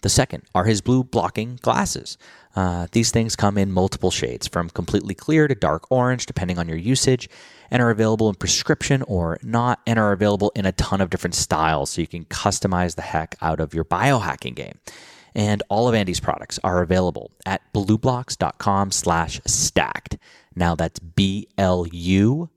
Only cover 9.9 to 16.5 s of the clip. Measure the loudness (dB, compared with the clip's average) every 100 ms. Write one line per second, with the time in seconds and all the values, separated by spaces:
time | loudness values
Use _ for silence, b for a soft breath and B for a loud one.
9.9 | 2 2 4 2 2 0 0 -2 -2 -2
10.9 | 0 0 -2 -4 -4 -2 2 2 2 0
11.9 | -4 -6 -6 -10 -2 -2 0 0 0 -2
12.9 | -4 -6 -6 -6 -4 -4 -2 -4 -4 -2
13.9 | 0 2 2 -2 -6 -8 -10 -14 -16 B
14.9 | B B B B -2 0 0 0 2 4
15.9 | 2 0 -2 -2 -4 -8